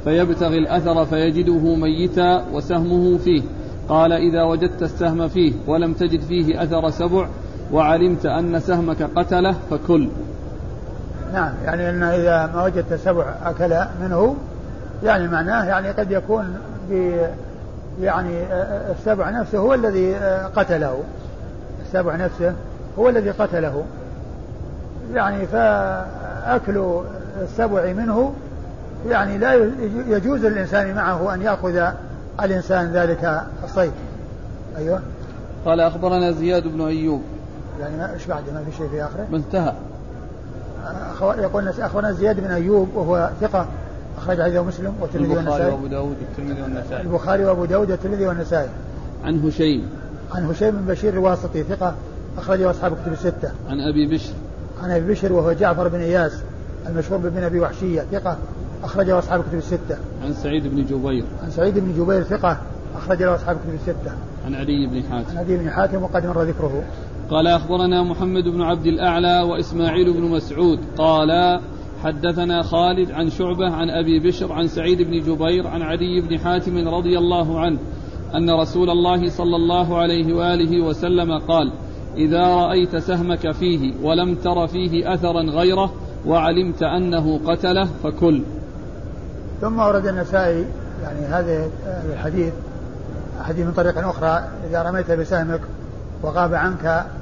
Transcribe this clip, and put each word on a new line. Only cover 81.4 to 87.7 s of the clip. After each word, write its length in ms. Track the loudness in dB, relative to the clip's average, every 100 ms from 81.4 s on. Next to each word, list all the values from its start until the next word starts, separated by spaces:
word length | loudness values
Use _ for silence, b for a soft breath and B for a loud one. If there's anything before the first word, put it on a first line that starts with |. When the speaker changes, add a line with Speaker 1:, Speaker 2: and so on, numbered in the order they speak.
| 2 2 2 -2 B B B 0
Speaker 1:
إذا 300 | 2 4 6
رأيت 480 | 4 4 4 2 0
سهمك 560 | 0 0 0 0 -2
فيه 420 | 0 2 2 0 -2
ولم 320 | 0 2 2 0
تر 320 | 0 2 0
فيه 460 | 0 0 0 0
أثرا 280 | 0 2 2
غيره 520 | 2 4 4 4 2 -2 B -8 2
وعلمت 560 | 4 4 2 2 0
أنه 560 | 0 2 2 2 2 0 0
قتله 400 | 0 2